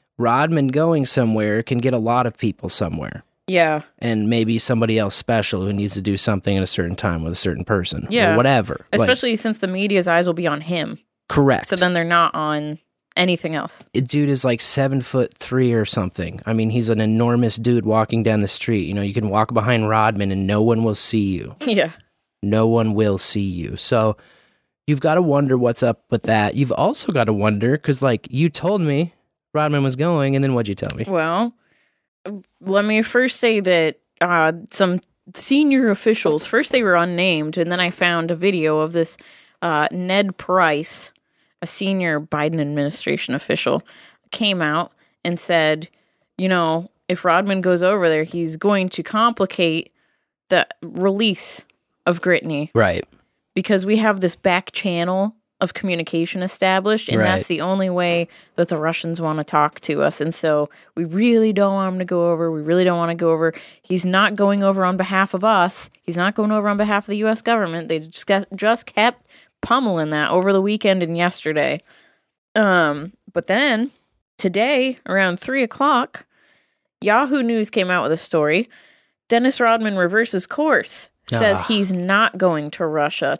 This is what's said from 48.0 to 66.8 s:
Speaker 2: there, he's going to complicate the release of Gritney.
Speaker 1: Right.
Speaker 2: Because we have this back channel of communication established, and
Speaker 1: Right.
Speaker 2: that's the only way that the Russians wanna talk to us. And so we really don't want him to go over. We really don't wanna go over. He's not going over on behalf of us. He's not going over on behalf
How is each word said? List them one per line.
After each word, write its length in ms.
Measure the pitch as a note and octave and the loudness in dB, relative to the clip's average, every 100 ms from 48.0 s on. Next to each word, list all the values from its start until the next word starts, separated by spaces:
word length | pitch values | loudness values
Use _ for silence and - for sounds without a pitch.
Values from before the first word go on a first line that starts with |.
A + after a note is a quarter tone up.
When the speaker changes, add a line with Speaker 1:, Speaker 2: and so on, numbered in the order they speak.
| E3+ | 2
Speaker 2:
there, 140 | D#3 | 2
he's 320 | D#3+ E3+ E3 D#3+ | -2 -4 -6 -2
going 340 | G3+ G3+ F#3 | 0 0 0
to 120 | - | -6
complicate 880 | D#3+ G#3+ A#3 A3+ F#3+ - E3+ D#3+ - _ _ _ _ _ - | -6 0 0 0 -2 0 0 0 -6 _ _ _ _ _ 0
the 160 | F3+ - - | 2 2 -2
release 840 | E3+ - F#3+ G3 A3+ F#3 - - - _ _ _ | -12 -4 -2 0 0 -2 -6 -10 -12 _ _ _
of 160 | - F3 | -4 -2
Gritney. 500 | F#3 F3 - D3 D3+ | 0 0 0 -6 -2
Speaker 1:
Right. 300 | A#2+ G2+ F2 - _ _ _ _ | 2 2 2 -6 _ _ _ _
Speaker 2:
Because 320 | - F#3+ G3 F#3+ | -4 0 0 2
we 100 | G#3+ | 2
have 240 | A3 G3 | 2 2
this 160 | F3+ - | -2 -2
back 340 | G3 F3+ - | -2 -2 -4
channel 640 | - G3+ E3+ E3+ F#3 G3+ A3 _ - | -6 -4 -2 -2 0 -2 -4 _ -6
of 140 | F3+ | -6
communication 680 | - G3 E3+ D#3+ E3 E3+ F#3+ | -4 -4 -4 -2 -2 -2 -4
established, 640 | F#3 - F#3+ F#3+ G3 G#3+ - | -6 0 2 2 2 -2 0
and 100 | A3 | 2
Speaker 1:
Right. 60 | |
Speaker 2:
that's 240 | G#2+ F#3 F#3+ | 2 2 0
the 120 | E3 | -2
only 300 | F3 F#3+ F#3+ | -2 0 0
way 380 | F3+ F3 E3+ E3+ - - | 0 0 0 -2 -8 -10
that 140 | - E3+ | -2 -2
the 80 | D#3 | 0
Russians 440 | D#3 E3 E3 E3 | -2 -2 -4 -4
wanna 220 | D#3+ D#3 | -4 -4
talk 380 | D3 D#3 D3 - | 0 2 2 0
to 200 | - C#3+ | -4 0
us. 180 | C#3+ - | 0 0
And 120 | D3+ | -4
so 380 | - D#3+ D3+ D3 - _ | -2 0 0 0 -6 _
we 80 | - | -8
really 500 | E3+ F3+ A#3+ A3+ A3 | -4 0 4 4 4
don't 220 | G3 G3+ | 2 2
want 180 | G3 F#3+ | 2 -2
him 40 | F#3 | -4
to 60 | |
go 260 | F3+ F3+ E3+ | -2 0 2
over. 220 | E3 E3 | 0 -2
We 100 | D#3 | -2
really 220 | D3+ F3+ | 0 2
don't 120 | F3+ E3+ | 4 2
wanna 180 | E3+ E3+ | -2 0
go 160 | E3+ | 0
over. 200 | D#3+ E3 D#3+ - - | 2 0 -4 -12 -16
He's 240 | - F3+ F3+ | -4 -2 0
not 300 | F#3 G#3 G3+ | 2 2 2
going 260 | G3+ G3+ | 0 2
over 220 | G3 G3 | 2 2
on 120 | F#3 F#3 | 0 0
behalf 380 | F#3 F#3+ G3 | 0 0 0
of 100 | F#3 | 0
us. 460 | G#3+ G#3 F3+ - - _ | 2 2 2 -2 -8 _
He's 160 | - E3+ | -8 -2
not 200 | F#3 G3+ | -2 0
going 160 | G#3+ | 0
over 160 | G#3+ G#3 | 0 0
on 80 | |
behalf 260 | G3+ | 0